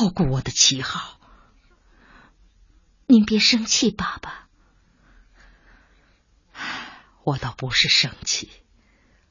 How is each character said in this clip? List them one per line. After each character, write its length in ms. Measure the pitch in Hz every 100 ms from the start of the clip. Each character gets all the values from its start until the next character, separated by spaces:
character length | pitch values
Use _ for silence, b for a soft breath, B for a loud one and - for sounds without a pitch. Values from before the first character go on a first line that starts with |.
| 208
顾 160 | - 151
我 120 | 131
的 100 | 127
旗 300 | - - 131
号。 360 | 131 - - - b b b b _ 359 b b b b b b _ _ _ _ _ _ -
”“您 180 | 233 214
别 140 | 214
生 260 | - 233 220
气， 260 | - 233
爸 260 | - 175 -
爸。” 300 | - - - _ _ _ _ _ _ - _ _ - _ _ - _ _ _ _ _ _ _ B B B B B B B
我 140 | - 135
倒 160 | 127 -
不 140 | 131
是 200 | - -
生 220 | - 143 -
气， 260 | - - - - _ _ _ _ _ _ _